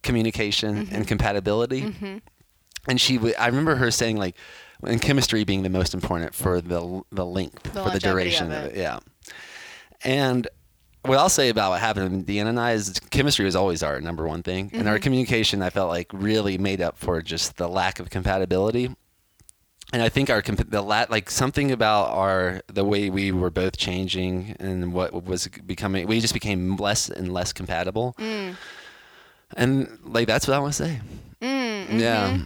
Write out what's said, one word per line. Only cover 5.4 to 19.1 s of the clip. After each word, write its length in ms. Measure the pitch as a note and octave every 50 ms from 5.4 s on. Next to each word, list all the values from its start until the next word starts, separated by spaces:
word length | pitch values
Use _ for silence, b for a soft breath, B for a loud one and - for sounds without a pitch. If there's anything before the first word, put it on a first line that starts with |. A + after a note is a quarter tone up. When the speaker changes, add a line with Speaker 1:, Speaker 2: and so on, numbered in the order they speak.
| G#2+
Speaker 1:
being 180 | F#2 G2 F#2+
the 80 | F#2+ F#2
most 240 | F#2 F#2 F2+ - -
important 400 | F#2 - - F#2 E2+ E2 - -
for 260 | - - G2 F2+ F2+
the 200 | E2+ F2 F2 E2+
l-, 260 | E2+ F2 F2+ F#2+ - _
the 120 | - G2 F2+
length, 380 | F2 F2+ F#2+ F#2 - - -
Speaker 2:
The 60 | - -
Speaker 1:
for 60 | -
the 60 | G3+
Speaker 2:
longevity 260 | F#3+ - F#2 G2 - G2
Speaker 1:
duration 420 | F#2+ F#2 F2+ F2 E2+ F2+ F2 E2
Speaker 2:
of 80 | D#2 D2+
Speaker 1:
of 60 | D#2
Speaker 2:
it. 80 | D2+
Speaker 1:
it. 60 | - F#2+
Yeah. 200 | F2+ D2+ A#1+ - - - _ _ B B B B B B B B B B B B B B B _ -
And 440 | B2+ C3 C#3+ C#3 C3 B2 B2 A2+ - - _ _ _ _ _ _ _ _ _
what 160 | - C3 C3 C3+
I'll 100 | D#3 F#3+
say 200 | - - C#3 B2
about 200 | A2 A2 G2+ F#2+
what 100 | F#2 F2+
happened 300 | A2 A2+ G#2+ G2 F#2+ F#2
with 160 | F#2 F#2+ F#2
Deanna 220 | F#2 G2+ G#2 G#2 A2
and 100 | A#2 A#2+
I 120 | A#2 A#2+
is 260 | A#2 A2 G2+ G2 F#2 - - -
chemistry 340 | - C#3 C#3 D3 C3+ - G2+
was 100 | G2 F2
always 280 | F#2 G2 G2 E2+ D#2
our 180 | E2 D2 C#2+ C2+
number 260 | D#2 E2 E2+ D#2+ D#2+
one 160 | E2 D#2 E2+
thing. 280 | F2 - F2+ F#2 F#2+ G2
And 160 | - A#2 A2+ G#2+
our 80 | G#2+
Speaker 2:
Mm-hmm. 60 | - -
Speaker 1:
communication, 580 | C#3+ C3 B2+ B2+ A2+ B2+ A2+ G#2+ - - G2+
I 80 | F#2+ F2+
felt 180 | - G2+ F#2+ E2+
like, 200 | E2+ F2 F2 _
really 460 | - F#2+ G2 G#2 G#2+ A2 G#2 G2+ F#2+ F#2
made 220 | G2 G2 F#2+ F#2
up 180 | F2 E2 - -
for 240 | - - F2 E2
just 340 | E2 - E2 E2 - - - -
the 100 | F2 E2+
lack 320 | F2+ F#2+ F2+ F#2+ - -
of 100 | F2+ -
compatibility. 800 | - G2 F2+ G2+ F#2+ F#2+ F#2+ F2+ G#2 F#2 G2 G#2+ A2+ A#2+ B2 B2+ B2+ _ _ _